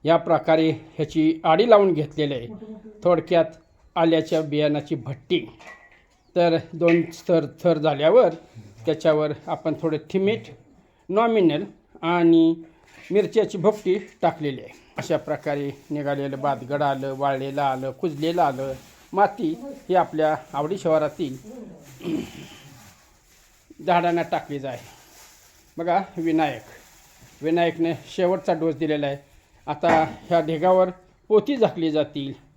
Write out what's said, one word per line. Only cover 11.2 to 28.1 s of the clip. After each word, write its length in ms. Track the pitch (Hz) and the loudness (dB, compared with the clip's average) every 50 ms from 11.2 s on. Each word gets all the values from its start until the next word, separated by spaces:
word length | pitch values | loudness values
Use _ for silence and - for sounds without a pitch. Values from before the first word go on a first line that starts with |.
| 233 233 220 214 180 160 147 156 202 196 - _ _ _ _ - | 2 4 4 4 4 4 2 0 -4 -8 -12 _ _ _ _ -8
आणि 540 | - 165 175 175 170 165 165 165 165 165 165 165 - - _ _ _ _ - - - - | -4 -2 0 4 4 6 6 6 6 4 2 -2 -8 -20 _ _ _ _ -20 -20 -10 0
मिरच्याची 460 | 175 208 202 208 - 220 202 - - | 0 0 0 2 0 0 0 0 -4
भुकटी 400 | 190 160 208 208 208 - 185 185 208 190 - - _ | 0 0 0 0 2 -2 -2 -2 -2 -2 -12 -8 _
टाकलेली 400 | - 165 - - 156 143 131 120 | -2 -2 -2 -2 -6 -6 -6 -8
आहे. 80 | - - - - _ _ _ | -14 -18 -20 -20 _ _ _
अशा 200 | - 139 - 160 | -12 -4 -2 -2
प्रकारे 540 | 147 - - 151 139 - 156 147 143 143 139 135 - - - | -4 -2 -6 -8 -6 -4 -6 -4 -4 -4 -6 -8 -10 -12 -10
निघालेलं 520 | 151 147 143 143 143 139 139 139 135 135 | -8 -6 -4 -4 -4 -2 -4 -6 -6 -4
बादगड 400 | 139 143 139 123 131 120 143 143 | -2 -2 -2 -4 -6 -6 -4 -2
आलं, 320 | 147 139 139 135 135 139 135 | 0 -2 -2 -2 -4 -8 -6
वाळलेलं 440 | 131 139 139 139 135 135 139 135 143 | -2 -2 -2 -2 -2 -4 -6 -4 -2
आलं, 300 | 143 139 131 131 131 135 | -2 -2 -2 -4 -6 -8
कुजलेलं 500 | 131 - - 175 147 139 156 165 170 175 | -8 -6 -6 -6 -4 -2 -4 -2 0 2
आलं, 320 | 165 143 131 127 135 135 131 131 - - - - - _ - | 0 0 0 -4 -8 -8 -10 -12 -14 -20 -20 -20 -20 _ 0
माती 420 | 190 208 196 196 - 170 156 165 - 262 277 - - - - | 0 0 0 0 -4 -4 -4 -4 -6 -12 -16 -16 -16 -6 0
ही 60 | 180 | 0
आपल्या 400 | 180 160 - - 156 156 151 156 - - - - | 0 0 0 -2 -2 0 0 0 -4 -8 -8 -6
आवडी 240 | 139 147 156 196 | -6 -4 -4 -6
शिवारातील 600 | 190 - 170 156 156 151 147 - - 170 135 131 131 - 214 247 254 214 - - - - - - - - 349 311 - - - - - - - - - - 143 - - - - _ _ _ _ _ _ _ _ _ _ _ _ _ _ _ _ - - 160 | -4 0 0 0 2 0 -2 -4 -6 -8 -8 -8 -14 -16 -18 -18 -18 -18 -20 -20 -20 -20 -20 -20 -12 -8 -6 -6 -6 -8 -10 -14 -20 -20 -20 -20 -20 -20 -20 -20 -20 -20 -20 _ _ _ _ _ _ _ _ _ _ _ _ _ _ _ _ -20 -8 -2
झाडांना 340 | 175 175 175 170 175 170 175 | 2 2 2 2 2 0 -2
टाकली 380 | 160 170 180 156 - - 143 139 | -2 -2 -4 -6 -6 -8 -12 -10
जाय. 200 | 131 135 120 117 - - - - - _ - - - - - _ _ _ _ _ _ _ _ | -8 -10 -10 -12 -16 -20 -20 -20 -20 _ -20 -20 -20 -20 -20 _ _ _ _ _ _ _ _
बघा, 240 | - 165 175 170 196 190 - - | -8 -2 0 0 0 -2 -4 -8
विनायक, 440 | 175 160 165 160 160 156 143 127 110 - - - - - - - - _ _ _ _ - - - - 143 | -4 -2 0 2 2 2 0 -2 -6 -12 -18 -20 -20 -20 -20 -20 -20 _ _ _ _ -20 -20 -18 -8 -4
विनायकने 500 | 156 165 170 170 165 160 165 165 165 160 | -2 0 2 2 0 0 -2 -2 -2 -2
शेवटचा 600 | - - - | -6 -10 -12